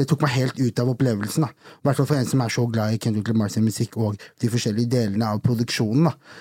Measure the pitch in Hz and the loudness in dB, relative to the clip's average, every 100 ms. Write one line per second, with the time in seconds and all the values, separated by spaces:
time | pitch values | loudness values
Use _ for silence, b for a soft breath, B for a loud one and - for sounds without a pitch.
0 | 139 147 143 127 131 - 127 - 123 123 | 0 2 2 0 -2 0 0 0 -2 0
1 | 131 107 104 156 156 - - - - 135 | 0 0 -2 -2 -2 -4 -20 -4 -2 0
2 | 135 147 120 139 117 - 120 113 107 113 | 0 0 0 0 0 0 0 0 0 0
3 | 120 107 104 113 104 113 110 - 117 - | 0 -2 0 0 0 2 0 0 -4 -2
4 | 107 104 B _ 120 117 120 104 117 123 | -2 -2 B _ -2 0 -2 -2 0 0
5 | 110 101 113 107 - 117 120 - 110 120 | 0 0 0 0 0 0 -2 -2 0 2
6 | 165 - B B | 2 0 B B